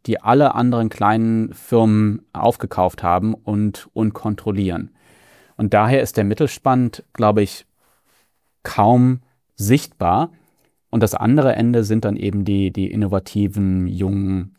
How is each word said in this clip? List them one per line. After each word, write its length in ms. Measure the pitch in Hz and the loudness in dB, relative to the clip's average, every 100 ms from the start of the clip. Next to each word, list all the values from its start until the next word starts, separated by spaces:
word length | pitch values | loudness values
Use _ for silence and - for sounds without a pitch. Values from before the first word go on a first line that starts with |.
| - | -6
die 120 | 110 | -4
alle 340 | 104 131 143 | 2 2 2
anderen 340 | 110 123 120 113 | 2 0 0 -2
kleinen 640 | - 101 113 113 113 110 | -2 0 2 0 -2 -4
Firmen 720 | - - 120 113 107 104 104 _ | -8 -2 2 4 4 2 -2 _
aufgekauft 720 | - 101 - 104 - 92 - | -2 -2 0 -4 -2 -2 -2
haben 320 | 87 90 107 | -2 0 0
und, 520 | 110 - 104 104 - - | -4 -4 -2 -2 -4 -12
und 220 | - 110 | -4 -4
kontrollieren. 800 | - 110 104 - 101 95 85 92 _ _ _ _ _ _ - | -4 -6 -6 -4 -2 -2 -4 -8 _ _ _ _ _ _ -6
Und 160 | 110 | 0
daher 260 | 104 110 135 | 2 4 2
ist 160 | 117 - | 0 -2
der 80 | |
Mittelstand, 800 | 101 104 147 - 139 127 123 - - | -2 0 -2 -2 0 2 0 -4 -14
glaube 300 | - 107 104 | 0 2 2
ich, 240 | 101 - _ _ _ _ _ _ _ _ _ _ | 0 -4 _ _ _ _ _ _ _ _ _ _
kaum 580 | - - 104 123 127 127 _ _ _ | -8 2 4 6 4 0 _ _ _
sichtbar. 800 | - 101 147 - - 87 95 165 _ _ _ _ _ - | -8 0 0 0 -4 0 0 0 _ _ _ _ _ -6
Und 120 | 120 | 0
das 120 | 107 | 0
andere 400 | - 107 143 135 | 0 2 2 2
Ende 300 | - 117 120 | 2 0 0
sind 200 | 104 110 | 0 0
dann 120 | 107 101 | -2 -4
eben 280 | 101 101 | -4 -4
die, 260 | 98 98 95 | -2 0 -2
die 200 | 98 95 | -2 -4
innovativen, 960 | - 101 98 - 101 101 101 95 92 92 | -2 -2 -2 -4 -2 -2 0 -2 0 -2
jungen 680 | 95 95 98 98 95 92 | -4 -4 -2 -2 -4 -6